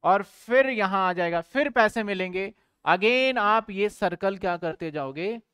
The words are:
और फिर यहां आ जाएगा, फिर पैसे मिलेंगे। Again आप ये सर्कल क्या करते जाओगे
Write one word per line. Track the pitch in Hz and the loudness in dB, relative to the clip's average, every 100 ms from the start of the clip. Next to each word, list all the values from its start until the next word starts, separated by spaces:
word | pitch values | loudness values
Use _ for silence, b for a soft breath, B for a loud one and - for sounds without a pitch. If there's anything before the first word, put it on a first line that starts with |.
और | 160 196 | 4 2
फिर | 196 - - 247 262 | 0 -14 0 2 4
यहां | 240 196 196 | 2 0 2
आ | 185 | 0
जाएगा, | 175 175 170 | 0 0 -2
फिर | 165 262 294 | -4 -2 0
पैसे | 254 214 226 | 4 2 2
मिलेंगे। | 208 196 185 180 196 - _ _ | -4 -4 -4 -4 -8 -10 _ _
Again | 147 180 208 254 262 247 | 0 2 4 2 0 0
आप | 208 220 220 | 2 2 0
ये | 196 208 | -2 -4
सर्कल | - 175 175 196 196 | -2 -4 -2 -4 -2
क्या | 190 175 | -4 -4
करते | 165 156 165 | -4 -6 -8
जाओगे | 151 135 139 185 233 _ | -6 -8 -6 -6 -8 _